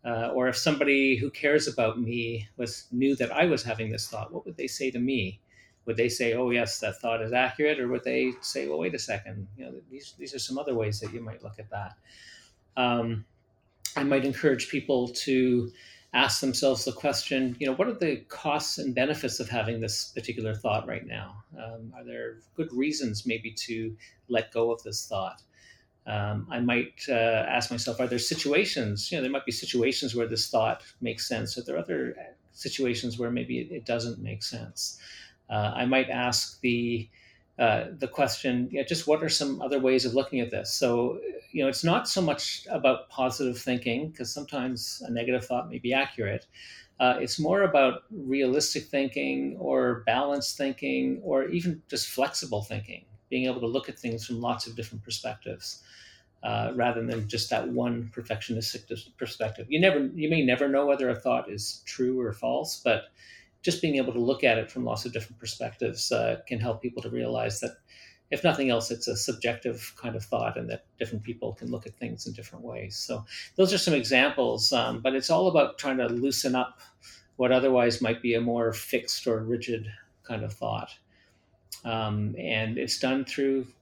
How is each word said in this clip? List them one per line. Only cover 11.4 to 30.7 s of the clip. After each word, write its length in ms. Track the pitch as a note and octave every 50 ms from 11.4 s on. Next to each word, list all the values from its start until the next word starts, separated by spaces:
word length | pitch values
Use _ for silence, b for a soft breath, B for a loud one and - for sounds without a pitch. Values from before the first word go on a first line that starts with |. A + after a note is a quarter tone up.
| -
look 140 | G#2+ G#2 -
at 140 | G#2+ G#2+
that"? 220 | A2 G2+ G2+ F#2 - _ B B B B B B B B B B B B _ _ _ C3
Um, 480 | B2+ B2 A#2+ A#2+ A#2 A#2 A2+ G#2+ A2 _ _ _ _ _ _ _ _ _ _ _ _ - - D3
I 60 | C#3
might 200 | C#3+ C#3+ C3+ B2+
encourage 460 | C#3 C3 - - D3+ C3+ B2 - -
people 380 | - C#3 B2+ - C#3 B2 B2 A#2+
to 640 | B2 - - - C3 B2+ B2+ B2+ B2 B2 A2+ - B B B B B B B B -
ask 260 | B2+ C3+ C#3 - -
themselves 460 | - C3+ B2 - - C3+ C3 - -
the 60 | C3+
question, 680 | B2 - - D3 C3+ - - - C#3+ C3 C3 B2+ B2 -
you 60 | D3
know, 80 | C3+ C3
"What 140 | C3+ F#3+ B3
are 100 | A3+ -
the 200 | F3 D#3+ C#3 - - _
costs 480 | - - - D#3 D3 D3+ D3+ - - -
and 160 | C#3+ C3+ B2
benefits 460 | B2 B2+ C#3+ D3+ - - C3+ G#2+ -
of 100 | A2+ A2
having 320 | - A#2 G#2+ G#2+ A#2 A2+
this 300 | A2+ G#2 G#2 - - - -
particular 400 | A2+ A2+ - G#2+ - A2 A2 G#2+
thought 340 | G#2+ - A#2 G#2 A2 - -
right 180 | A2 - -
now? 380 | - A2+ A2 G2 F#2+ - G#2 - _ D#3 -
Um, 340 | A2+ A2+ A2+ A2+ A2+ A2+ B2
are 80 | B2 A#2+
there 340 | A#2+ A#2+ A#2 A#2 A2+ A2+ A2+ - _ _
good 160 | - D#3 -
reasons 540 | A#2+ B2 C3+ D3+ D3+ D3+ C#3 A#2 G#2 G#2 -
maybe 260 | B2 A#2 A2+ A2 A2+ A2 - -
to 320 | - A#2 A2+ A2+ A2 A2 B B B B B B _
let 220 | B2 A2 A2+ -
go 200 | - A#2 A#2 A#2
of 120 | A#2 A2+ -
this 240 | G#2+ G2+ - - -
thought?" 340 | G#2+ G2 F#2+ F#2 F#2 - - _ b b b b b b b b _ _ _
Um, 420 | - G#2+ G#2 G#2 G#2 G#2+ G#2+ G#2+ -
I 80 | - A#2+
might, 340 | A#2+ A#2+ A#2+ A#2+ B2 - _ - - -
uh, 360 | C3 A#2 A2+ A#2 A2+ A2 - -
ask 220 | - B2 A#2+ -
myself, 280 | B2 A#2+ - C3 A#2 -
"Are 80 | B2+ A#2
there 120 | B2 A#2+
situations," 920 | A2+ - E3 D#3+ - C#3+ C#3+ E3 G#3 F#3+ - D3 A#2 G#2 G2+ G2+ - -
you 60 | F3+ D#3+
know, 60 | C3
there 80 | B2+
might 160 | C#3 C#3 - -
be 40 |
situations 640 | A2+ - - - - B2 A#2 C3 B2+ - - B2+ A2+
where 140 | A#2+ A#2 A2+
this 200 | A2+ A2 - -
thought 360 | - A2+ A2 A2+